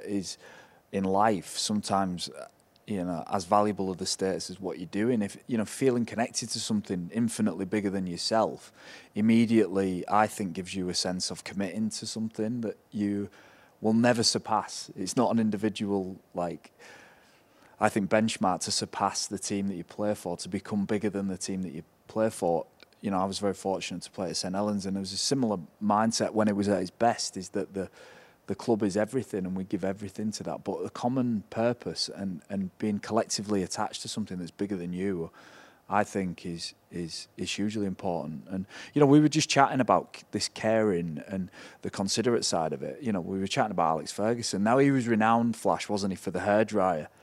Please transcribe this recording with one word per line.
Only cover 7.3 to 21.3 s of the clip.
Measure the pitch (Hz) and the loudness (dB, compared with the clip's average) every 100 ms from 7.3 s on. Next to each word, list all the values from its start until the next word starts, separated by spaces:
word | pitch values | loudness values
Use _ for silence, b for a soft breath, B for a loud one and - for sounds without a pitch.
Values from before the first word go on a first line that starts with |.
| - 107 85 95 | 2 0 0 -2
bigger | 107 98 | 0 0
than | 98 90 | 0 -2
yourself, | 85 - 110 90 64 - B B B B 104 | -4 0 2 2 -2 -14 B B B B 2
immediately, | 110 113 113 113 92 95 95 90 - | 6 6 6 6 4 2 0 -2 2
I | 101 110 | 2 2
think, | - 98 | 0 -4
gives | 92 90 95 | -6 -6 -4
you | 90 | -2
a | |
sense | 90 92 90 - | -2 -2 -2 -4
of | 90 | -8
committing | - 92 98 98 110 | -8 -4 -4 -2 -2
to | - 110 | -4 -8
something | 113 110 - 110 123 | -6 -6 -2 -2 -2
that | 107 - _ | -4 -6 _
you | 107 101 101 101 b b b b _ | -2 0 0 -4 b b b b _
will | 107 | 2
never | 113 120 120 | 6 6 6
surpass. | 107 113 - 107 - - - - | 2 0 0 0 0 -8 -12 -8
It's | 95 - | -2 2
not | 113 | 2
an | 113 | 4
individual, | 110 104 107 104 101 98 92 92 _ | 2 2 -2 -2 -2 0 -2 -10 _
like, | 90 87 82 - _ b b b b b b b b b - | -4 -4 -6 -14 _ b b b b b b b b b 0
I | 107 | 2
think, | 107 95 | 2 2
benchmark | 110 113 - 95 85 | 4 2 2 0 0
to | - | -2
surpass | - 107 - 98 - - | -4 -4 -2 -2 0 -6
the | 98 | -6
team | - 101 98 | -4 -2 -2
that | 90 | -4
you | |
play | 87 - 104 101 | -8 -4 -2 -2
for, | 90 87 | -4 -8
to | 92 | -6
become | 98 - 104 98 | -8 -4 -2 0
bigger | 107 107 | 0 0
than | 98 | -2
the | 98 | -4